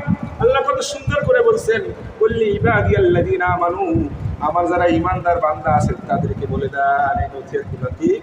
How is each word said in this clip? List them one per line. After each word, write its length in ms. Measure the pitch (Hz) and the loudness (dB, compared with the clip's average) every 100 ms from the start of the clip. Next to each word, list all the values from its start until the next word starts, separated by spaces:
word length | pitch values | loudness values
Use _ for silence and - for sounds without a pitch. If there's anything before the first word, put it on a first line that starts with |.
| 277 - - - | -2 -4 -4 0
আল্লাহ 220 | 453 269 | 2 2
কত 180 | - 539 | 0 -2
সুন্দর 440 | - 285 - 294 | -4 -6 -2 -2
করে 180 | - 254 | 0 2
বলছেন, 400 | 226 - - 220 180 - - - | 4 2 2 -2 -2 -10 -10 0
"কুল্লি 260 | 226 226 | 0 2
ইবাদিয়াল্লাযীনা 1040 | 220 202 - 214 196 208 180 175 170 185 180 | 0 2 2 2 2 4 4 4 2 0 0
আমানু", 600 | 180 175 185 185 165 143 - - - | 0 0 0 0 0 -2 -6 -8 -4
আমার 260 | 151 175 170 | -2 0 0
যারা 200 | 175 170 | 2 2
ঈমানদার 520 | 165 175 170 175 170 | 2 0 0 0 2
বান্দা 300 | 151 156 156 | 0 0 0
আছে, 220 | 131 - - - | 2 2 -2 -2
তাদেরকে 380 | - 110 101 - | -2 -2 -4 -4
বলে 220 | - - | -4 -4
দেন 500 | 139 139 139 143 143 | 0 2 2 2 0
এই 100 | - | -4
নসিহতগুলো 560 | 135 - - - - - - | -6 -6 -6 -6 -6 -6 -2
কি? 220 | 320 440 | 0 0